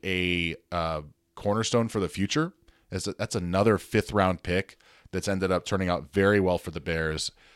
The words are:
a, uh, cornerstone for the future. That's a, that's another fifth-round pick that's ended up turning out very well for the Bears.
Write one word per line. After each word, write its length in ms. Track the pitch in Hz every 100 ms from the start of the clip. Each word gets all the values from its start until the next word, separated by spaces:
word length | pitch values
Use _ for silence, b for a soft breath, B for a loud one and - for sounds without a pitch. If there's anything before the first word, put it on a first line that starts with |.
a, 520 | 95 92 90 87 85 76 -
uh, 320 | 87 82 78 76 _ _
cornerstone 540 | - 101 107 110 120 113
for 120 | 110
the 80 | 87
future. 440 | - 101 147 170 _ _ b b
That's 160 | 95 101
a, 60 |
that's 220 | - 104
another 440 | 104 87 95 107 98
fifth-round 640 | - 110 - 104 92 90
pick 360 | - 90 - - b b b
that's 160 | 92 101
ended 240 | 95 92
up 120 | 90
turning 240 | - 98 90
out 240 | 85 76
very 280 | 101 98 104
well 180 | 92 87
for 120 | 90
the 100 | 80
Bears. 520 | - 82 80 78 - b b